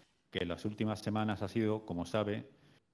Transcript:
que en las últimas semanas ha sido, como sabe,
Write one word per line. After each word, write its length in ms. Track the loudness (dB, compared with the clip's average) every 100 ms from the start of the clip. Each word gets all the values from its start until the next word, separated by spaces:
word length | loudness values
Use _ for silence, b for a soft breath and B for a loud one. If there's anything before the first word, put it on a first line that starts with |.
| b b _
que 100 | -2
en 60 | -2
las 160 | -2 -4
últimas 340 | 0 0 0
semanas 420 | 0 0 2 0
ha 60 | -2
sido, 360 | 2 2 2
como 200 | -2 -4
sabe, 440 | 0 0 2 -2 -6 -16 b b _